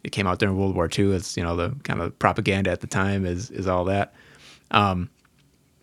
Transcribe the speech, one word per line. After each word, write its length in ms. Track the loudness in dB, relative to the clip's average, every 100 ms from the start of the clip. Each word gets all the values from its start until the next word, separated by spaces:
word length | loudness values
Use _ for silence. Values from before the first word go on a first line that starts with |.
it 100 | -8
came 140 | -2 0
out 120 | 0
during 180 | 0 2
World 180 | 0
War 140 | 0 0
Two. 240 | 2 2
It's, 240 | 2 -2 -4
you 60 |
know, 120 | -2 -2
the 200 | -2 -4
kind 160 | -6 -4
of 180 | -4 0
propaganda 520 | 2 2 0 0 0
at 100 | -2
the 60 | -2
time 400 | 0 0 0 -2
is, 240 | -4 -6
is 160 | -6 0
all 180 | 0
that. 300 | 0 0 -2 -6 -20 -20 -20 -20 0
Um, 400 | 2 4 2 -4 _ _ _ _ _ _ _